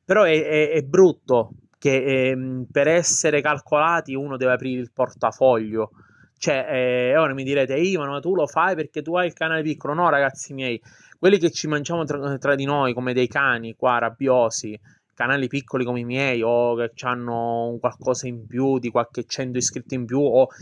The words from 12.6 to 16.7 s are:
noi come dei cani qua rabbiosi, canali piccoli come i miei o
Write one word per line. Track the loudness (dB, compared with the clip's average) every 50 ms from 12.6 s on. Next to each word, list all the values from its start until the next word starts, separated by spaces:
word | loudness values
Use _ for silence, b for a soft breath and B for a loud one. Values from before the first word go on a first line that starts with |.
| 0
noi | -2 0 0 0 0 -2
come | -2 -4 -2 0
dei | 0 0
cani | 0 0 0 0 0 0 -2 -4 -10 -8
qua | -2 0 2 2 2
rabbiosi, | 0 -2 -4 -2 0 2 4 4 2 2 -2 -4 -8 -10 -12 -14 b b b b b b _
canali | -4 -2 -2 0 0 -2 -2
piccoli | -4 -6 -6 -6 -4 -4 -2
come | -2 -2 -4
i | -4
miei | -4 -4 -2 -2 0 0 0 0
o | 2 2 2 2 2